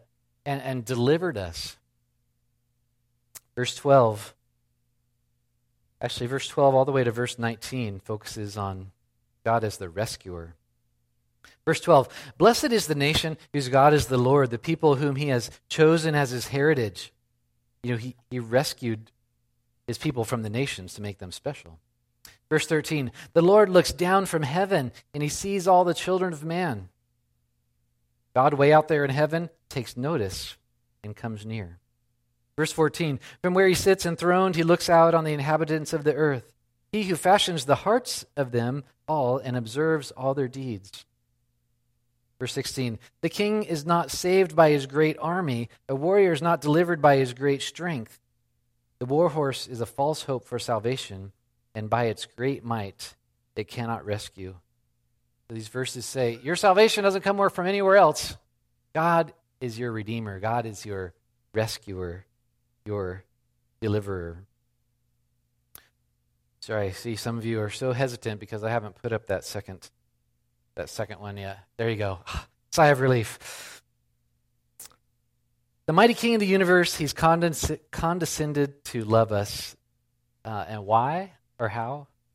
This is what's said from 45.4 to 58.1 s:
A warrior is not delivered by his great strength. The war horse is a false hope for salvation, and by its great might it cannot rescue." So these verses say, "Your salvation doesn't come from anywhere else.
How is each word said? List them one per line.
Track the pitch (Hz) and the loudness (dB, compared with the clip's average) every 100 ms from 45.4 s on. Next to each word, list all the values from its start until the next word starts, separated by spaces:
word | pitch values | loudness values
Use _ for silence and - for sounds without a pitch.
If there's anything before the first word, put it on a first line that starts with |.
| 143 120 117 _ - | -2 -4 -6 _ -6
A | |
warrior | 135 160 202 190 | -2 2 4 4
is | 156 | 4
not | 170 165 | 0 0
delivered | 151 156 175 165 | 2 2 2 4
by | 147 139 | 6 6
his | 127 | 2
great | 123 139 139 | 0 0 0
strength. | - - 175 143 110 - _ _ _ _ _ _ _ _ | -4 -8 -6 -6 -8 -16 _ _ _ _ _ _ _ _
The | 127 | -2
war | 143 170 | 2 2
horse | 151 139 127 - | 2 -2 -4 -8
is | 120 | -8
a | 113 | -8
false | - 143 151 | -2 -2 -2
hope | - 127 | -4 -6
for | - 120 | -6 -8
salvation, | - 113 110 131 - 98 98 - _ _ _ | -4 -2 -2 -4 -8 -14 -16 -18 _ _ _
and | 110 107 | -10 -2
by | 117 117 | 0 0
its | 104 - | -4 -10
great | - 131 135 | -6 -6 -4
might | 117 113 101 - - - _ _ _ | -4 -6 -6 -12 -18 -20 _ _ _
it | - 107 | -12 -10
cannot | - 117 113 | -8 -6 -6
rescue." | 85 104 - - 92 92 _ _ _ _ _ _ _ _ - | -6 -8 -8 -14 -16 -16 _ _ _ _ _ _ _ _ -16
So | |
these | 113 107 | -14 -10
verses | 127 127 127 | -8 -8 -8
say, | 110 135 120 117 | -8 -2 -2 -2
"Your | 131 175 | -4 2
salvation | 208 185 220 208 | 4 6 4 4
doesn't | 202 190 | 0 0
come | 196 202 196 | -2 0 0
from | - 180 | 0 -2
anywhere | 202 196 196 | 0 6 8
else. | 165 | 6